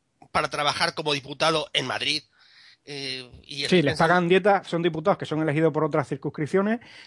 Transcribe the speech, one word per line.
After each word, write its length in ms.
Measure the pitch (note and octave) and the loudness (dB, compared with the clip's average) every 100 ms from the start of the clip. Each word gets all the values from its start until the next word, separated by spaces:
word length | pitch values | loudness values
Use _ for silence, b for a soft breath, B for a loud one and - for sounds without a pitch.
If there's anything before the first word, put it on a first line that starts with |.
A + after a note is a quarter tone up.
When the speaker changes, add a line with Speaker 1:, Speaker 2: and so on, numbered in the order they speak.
| _ _ - | _ _ -6
Speaker 1:
para 160 | F3+ D3+ | -2 -2
trabajar 460 | D3 D3 C3 E3+ | 0 -2 0 -2
como 180 | E3+ D3+ | -2 -4
diputado 560 | C#3+ C3 C#3+ D#3 D#3+ - | -4 -6 -2 0 0 -2
en 120 | D3 B2+ | -4 -4
Madrid. 360 | G#2+ C3 D3+ - b b b b b - | -2 -2 -4 -8 b b b b b -16
Eh, 420 | C#3+ C#3 C3 B2 B2 | -12 -10 -10 -14 -20
y 140 | - C#3+ | -14 -10
Speaker 2:
Sí, 60 | |
Speaker 1:
estoy 180 | C#3+ F3+ | 2 2
Speaker 2:
les 100 | C#3+ | 4
Speaker 1:
pensando 220 | D3 E3 | 2 2
Speaker 2:
pagan 140 | F3+ E3+ | 4 4
dietas, 380 | F3+ G3 G3 E3+ | 4 4 2 0
son 160 | E3+ | -2
diputados 360 | F3 D#3+ D#3+ E3+ | -2 0 0 -2
que 80 | - | -2
son 160 | D#3 | -2
elegidos 280 | D#3 C#3+ D#3+ | 0 2 2
por 140 | D3+ | 2
otras 240 | D#3 D#3 C3+ | 0 0 -2
circunscripciones, 720 | C#3+ D3 - D3 F#3+ G3+ A#3 B B | -4 -6 -6 -2 0 0 -2 B B